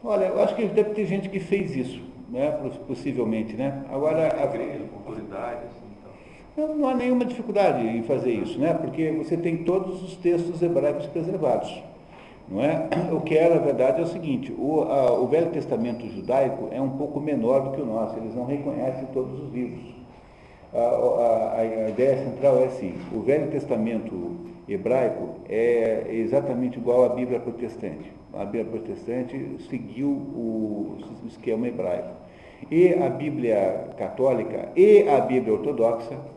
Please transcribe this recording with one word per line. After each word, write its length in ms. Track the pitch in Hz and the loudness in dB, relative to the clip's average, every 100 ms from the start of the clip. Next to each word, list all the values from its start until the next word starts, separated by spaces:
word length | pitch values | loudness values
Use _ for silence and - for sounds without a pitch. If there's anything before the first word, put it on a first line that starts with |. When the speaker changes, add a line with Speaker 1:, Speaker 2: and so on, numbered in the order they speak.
| 233 | 0
Speaker 1:
Olha, 200 | 202 185 | 0 2
eu 180 | 214 | 2
acho 100 | 208 | 2
que 120 | - 208 | 2 0
deve 240 | 220 208 | 2 2
ter 160 | 214 185 | 0 0
gente 240 | 196 190 | -2 -2
que 100 | 196 | -6
fez 380 | 175 202 165 135 | -2 -2 0 -4
isso, 240 | 120 - - - - | -4 -8 -14 -16 -10
né? 220 | 123 147 151 | -2 0 0
Poss-, 160 | 135 - | -6 -8
possivelmente, 760 | - 127 143 123 110 110 110 107 | -8 -6 -4 -2 0 0 -4 -4
né? 300 | 139 139 135 | -4 -4 -6
Agora, 380 | 135 151 160 156 - | -2 0 2 2 2
Speaker 2:
Na 80 | |
Speaker 1:
a 20 | 113 | 0
Speaker 2:
igreja, 360 | - 147 143 69 | -2 -6 -6 -10
com 60 | - | -12
autoridade, 640 | - - - 95 120 117 120 | -12 -12 -10 -8 -8 -8 -12
assim, 200 | - - - | -16 -20 -20
então. 680 | - - - - - - 311 | -20 -20 -20 -20 -12 -4 -2
Speaker 1:
Não, 80 | 311 | 0
não 140 | 269 | 0
há 40 | |
nenhuma 300 | 247 247 247 | 2 2 2
dificuldade 640 | 233 - 220 202 185 127 113 | 2 -4 -2 4 4 4 0
em 160 | 117 | -2
fazer 300 | 113 135 123 | 0 0 2
isso, 260 | 107 92 123 | 0 -2 0
né? 140 | 156 | 0
Porque 380 | 160 - - 156 | 2 -2 -2 0
você 260 | 156 - 170 | 0 0 0
tem 260 | 170 165 | 0 0
todos 400 | - 190 185 - | 0 0 0 -8
os 140 | 180 - | -10 -2
textos 440 | 175 170 165 - | 2 2 0 0
hebraicos 440 | 170 139 143 147 - | 2 2 2 0 -4
preservados, 760 | 175 165 160 151 113 - - - - - - - - - | -4 -4 0 2 2 -2 -10 -14 -20 -20 -20 -20 -20 -8
não 120 | 95 | 0
é? 280 | 139 160 - 165 175 | 0 0 -2 -2 0
O 80 | 156 | -2
que 160 | - 156 | 2 6
é, 120 | 170 | 6
na 120 | 165 | 6
verdade, 400 | 139 120 131 165 | 4 4 4 4
é 20 | |
o 40 | 170 | 0
seguinte: 440 | 196 160 127 - | -4 -2 -2 -4
o, 300 | - 131 156 | -4 0 2
a, 320 | 110 135 127 151 | 2 4 4 4
o 80 | 123 | 4
Velho 240 | 156 165 | 4 2
Testamento 540 | 147 - 117 120 117 110 | -2 -2 -2 -2 -4 -8
judaico 580 | 98 92 131 139 - 104 | -8 0 2 2 0 -6
é 120 | 113 | -4
um 160 | 135 135 | -4 -2
pouco 240 | 147 147 | -4 -4
menor 400 | 151 135 113 135 | -2 0 4 2
do 100 | 135 | 2
que 100 | 135 | -4
o 40 | 127 | -4
nosso, 320 | 110 110 113 | -2 -4 -6
eles 180 | 110 117 | -8 -6
não 80 | |
reconhecem 640 | 123 143 139 123 127 131 131 | -4 -4 -4 -4 -4 -4 -6
todos 280 | 131 127 135 | -4 -4 -8
os 120 | 143 | -8
livros. 420 | 123 120 - - - - - - - - - - | -6 -6 -8 -16 -18 -20 -20 -20 -20 -20 -20 -8
A, 60 | 123 | 0
a, 20 | |
a, 760 | 117 117 123 123 117 113 110 117 | 2 2 2 4 4 2 0 0
a 300 | 113 113 110 | 0 0 -2
ideia 280 | 104 135 131 | 2 2 2
central 400 | 131 - 139 127 | -2 2 4 6
é 60 | 127 | 4
assim: 280 | - 98 85 - | 0 -8 -8 -8
o 80 | 110 | -4
Velho 280 | 107 147 156 | 2 2 2
Testamento 840 | 147 - 117 110 113 90 92 87 175 - - - | -4 -2 -2 0 -2 -6 -8 -8 -10 -14 -16 -8
hebraico 680 | 98 - 131 - - - - - | -4 0 2 2 -2 -8 -10 -4
é 600 | 107 117 120 113 110 - | 0 4 4 2 0 -2
exatamente 680 | 113 113 139 139 123 127 123 | -2 2 0 0 -2 -2 -2
igual 280 | 120 123 123 | 2 4 4
à 40 | |
Bíblia 300 | 127 127 120 | 2 -2 -2
protestante. 720 | 123 113 117 - 98 78 - - - | -4 -6 -8 -8 -10 -10 -14 -18 -14
A 120 | 98 101 | -8 -4
Bíblia 200 | 113 101 | -4 -4
protestante 920 | - - 98 - 123 123 135 - - - | -6 -8 -10 -6 -4 -4 -8 -8 -10 -8
seguiu 380 | 127 107 110 143 | -8 -8 -4 -2
o, 880 | 135 95 117 113 110 107 104 107 - - 107 | -2 -4 -6 -4 -2 -2 -4 -6 -8 -12 -12
o 40 | 117 | -14
esquema 400 | - - 110 123 | -8 -2 -2 -2
hebraico. 480 | 107 90 90 - - - - - - - | -2 -2 -2 -6 -12 -18 -20 -20 -18 0
E 200 | 160 180 | 6 6
a 160 | 170 139 | 6 2
Bíblia 840 | 127 147 127 117 104 95 - - - | 0 -4 0 2 4 4 0 -6 -8
católica 760 | 95 - 131 120 107 - - - | -8 2 2 4 0 -6 -2 6
e 320 | 202 208 143 | 10 10 10
a 140 | 139 | 4
Bíblia 320 | 120 127 110 | 4 2 2
ortodoxa 640 | 107 143 117 113 113 - 131 - | 0 0 2 2 2 -6 -10 -12